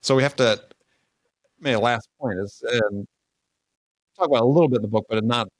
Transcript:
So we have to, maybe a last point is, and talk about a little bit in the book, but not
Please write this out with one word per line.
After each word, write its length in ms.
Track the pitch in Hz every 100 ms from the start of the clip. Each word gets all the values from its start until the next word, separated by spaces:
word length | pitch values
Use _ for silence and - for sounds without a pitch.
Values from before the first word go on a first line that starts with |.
So 120 | -
we 80 | 135
have 140 | 139 -
to, 240 | 123 104 - _ _ _ _ _ _ _ _ _
maybe 140 | 151
a 60 | 113
last 280 | 117 117 - _
point 180 | 135 92
is, 240 | 101 - 120
and 360 | 120 107 101 98 _ _ _ _ _ _ _ _ _ _ _
talk 120 | 175
about 140 | 131
a 40 | 117
little 220 | 151 160
bit 80 | 123
in 60 |
the 60 | 104
book, 180 | 110 107
but 160 | 110
not 240 | 110 120 107 _